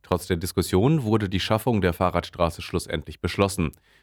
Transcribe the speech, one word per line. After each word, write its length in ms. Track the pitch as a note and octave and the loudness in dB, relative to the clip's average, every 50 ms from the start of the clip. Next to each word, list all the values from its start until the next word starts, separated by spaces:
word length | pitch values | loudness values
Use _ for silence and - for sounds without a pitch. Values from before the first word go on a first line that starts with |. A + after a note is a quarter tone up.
| - | -4
Trotz 240 | - F#2 F2 - - | -2 -2 -2 0 -2
der 100 | F#2 E2 | -2 -2
Diskussion 680 | F2 F2 - - E2+ - - F#2 G#2 C3+ E3 D#3 A#2+ | -2 -2 -2 -2 0 2 2 4 4 4 2 2 2
wurde 240 | G#2+ A2 G#2+ G#2 F#2 | 2 2 2 2 0
die 140 | F#2+ F#2 | -2 -2
Schaffung 400 | - - A2 G#2+ - C3 A#2 G#2 | 0 0 0 0 0 0 0 2
der 100 | F2+ F2+ | 2 0
Fahrradstraße 720 | E2+ - F#2+ F2+ E2+ F2 - - - - F2 E2+ - - | 2 2 0 0 2 0 -2 -4 -2 0 0 0 0 -4
schlussendlich 580 | F2 - - F2 - - - D#2+ D2+ - E2+ - | -8 -6 -4 -4 -4 -4 -6 -6 -6 -10 -8 -6
beschlossen. 540 | - F2+ - - G2+ G2 F#2+ - E2+ C2+ - - _ _ _ _ | -6 -4 0 2 0 2 2 0 -2 -2 -4 -8 _ _ _ _